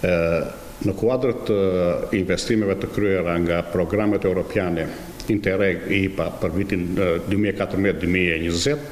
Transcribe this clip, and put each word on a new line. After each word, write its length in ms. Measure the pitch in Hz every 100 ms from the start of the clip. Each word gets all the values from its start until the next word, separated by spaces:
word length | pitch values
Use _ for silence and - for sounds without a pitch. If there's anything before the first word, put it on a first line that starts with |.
| 95
Ë, 60 | 87 82 82 69 - - -
në 180 | 101
kuadër 400 | 95 110 127 127 113 -
të 120 | 104 95 92 87 78 -
investimeve 600 | - 90 90 - 113 101 95
të 140 | -
kryera 400 | - 101 95 87 85
nga 220 | 85 85 85
programet 580 | 92 87 101 107 101
europiane 640 | 98 92 85 107 92 82 78 82 - - -
Interreg, 540 | 107 101 95 98 85 -
ipa, 380 | 98 95 95 82 -
për 140 | 92
vitin, 320 | 82 101 95 87
ë, 140 | 90 92 85 87
dy 80 | 101
mijë 160 | 104
e 60 | 95
katërmbëdhjetë, 420 | 98 92 98 82
dy 120 | 85
mijë 220 | 90 90 80
e 20 | 82
njëzet 400 | 85 131 147 -